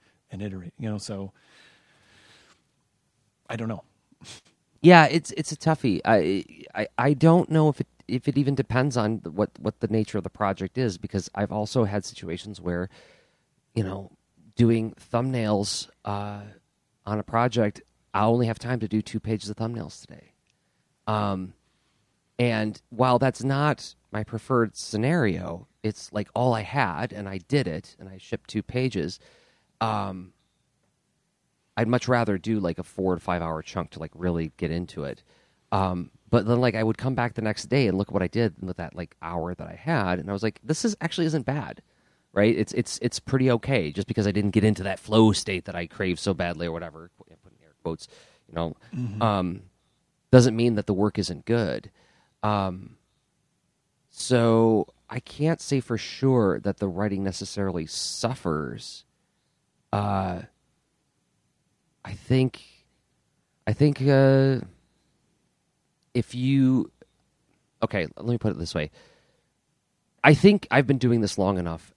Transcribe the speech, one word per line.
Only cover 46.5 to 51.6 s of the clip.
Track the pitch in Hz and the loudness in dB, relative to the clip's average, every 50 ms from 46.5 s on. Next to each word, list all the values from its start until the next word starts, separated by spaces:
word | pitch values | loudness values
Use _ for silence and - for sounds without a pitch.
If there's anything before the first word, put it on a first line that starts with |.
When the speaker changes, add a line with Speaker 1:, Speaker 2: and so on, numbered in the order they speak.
| 82 78 87 85 | -4 -4 -6 -6
Speaker 2:
or | 82 | -6
whatever, | 85 85 82 76 80 85 87 _ _ | -6 -10 -12 -16 -18 -20 -20 _ _
put | - _ | -20 _
in | 80 _ _ 95 _ _ 78 | -20 _ _ -20 _ _ _
air | 78 _ _ - | _ _ _ -8
quotes, | 85 80 - - - - - - _ _ _ _ _ | -8 -8 -8 -10 -18 -20 -20 -20 _ _ _ _ _
you | - | -6
know, | 82 82 82 - _ _ - - | -6 -6 -6 -6 _ _ -12 -10
Speaker 1:
Mm-hmm. | 123 123 110 101 107 | -8 -8 -6 -4 -2
Speaker 2:
um, | 117 110 101 95 90 87 87 101 - - _ _ _ _ _ _ _ _ _ _ _ - | 0 0 2 0 0 -2 -4 -8 -12 -20 _ _ _ _ _ _ _ _ _ _ _ 6
doesn't | 127 127 120 127 110 | 8 8 8 8 4
mean | 113 117 120 113 | 2 0 0 0
that | 104 - | 0 -2
the | - 98 | -2 0
work | 92 104 104 - 107 | 0 0 0 0 -2
isn't | 90 - 85 71 - | -4 -4 -6 -8 -4
good. | - 117 120 | -2 -2 0